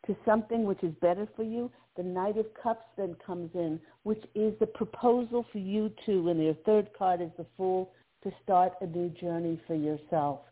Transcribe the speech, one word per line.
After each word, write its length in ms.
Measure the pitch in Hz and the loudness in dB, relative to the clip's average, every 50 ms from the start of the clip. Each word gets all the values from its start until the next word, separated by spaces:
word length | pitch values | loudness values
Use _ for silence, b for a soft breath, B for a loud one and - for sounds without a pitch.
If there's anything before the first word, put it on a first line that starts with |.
| - | -4
to 80 | - 196 - - | -6 -6 -2 2
something 400 | 233 214 226 214 220 233 233 220 | 2 2 2 2 -2 -2 0 0
which 180 | 196 190 - - | 0 0 0 -2
is 100 | 170 160 - | -4 -2 2
better 280 | - 175 175 190 208 208 - | 2 2 2 2 -4 -8 -6
for 80 | - 220 | -8 -6
you." 280 | 220 226 240 240 247 b b b b _ | -4 -4 -6 -6 -6 b b b b _
The 80 | - 180 | -8 -6
Knight 340 | 185 180 185 185 208 208 | -4 -2 -2 -2 0 0
of 100 | 220 214 214 - - | -2 -2 -4 -6 -6
Cups 240 | - 240 233 226 - - _ | -4 -4 -4 -4 -6 -16 _
then 180 | - 196 180 170 - - | -6 -6 -6 -6 -10 -10
comes 260 | - 180 175 170 165 170 | -8 -8 -8 -8 -6 -4
in, 260 | 180 170 160 156 165 B B B B | -2 -2 -2 -2 -6 B B B B
which 220 | _ 208 214 214 - - _ | _ -2 -2 -2 -4 -8 _
is 240 | 208 214 220 208 - | 0 0 0 2 0
the 80 | 214 | -2
proposal 760 | 214 - - 220 214 - - - 247 240 247 240 226 233 240 233 - | -2 0 -4 -6 -6 -4 0 2 4 4 4 0 -2 -2 -4 -4 -4
for 80 | - 208 | -8 -8
you 320 | 190 190 202 214 214 214 214 - - | -4 -2 0 0 0 -2 -4 -6 -2
two, 240 | 226 202 185 165 175 | 0 2 2 2 2
and 140 | 170 160 156 | 2 2 2
your 120 | 160 156 156 - | 2 0 0 2
third 240 | 214 214 214 196 208 - | 4 4 4 4 0 -6
card 240 | - 196 185 180 175 | 0 2 2 2 0
is 80 | 175 160 - | -2 -8 -8
the 80 | - 160 - _ | -14 -16 -14 _
Fool, 360 | - 190 185 185 185 185 185 b b b b _ _ - | -4 -2 0 0 0 -2 -4 b b b b _ _ -8
to 80 | 196 185 - _ | -8 -8 -8 _
start 300 | - 190 180 185 185 185 - | 4 6 6 6 4 2 -4
a 60 | 196 | -8
new 220 | 175 160 175 175 175 | -6 -4 -2 -4 -4
journey 520 | 165 - 180 175 170 170 170 170 165 160 - | -4 -6 -4 -4 -2 -2 0 -2 -2 -4 -4
for 80 | - 165 | -4 -2
yourself. 640 | 156 147 151 151 147 151 - 175 160 147 143 139 135 - - | 0 0 0 -2 -4 -4 -2 0 0 0 0 -2 -4 -12 -20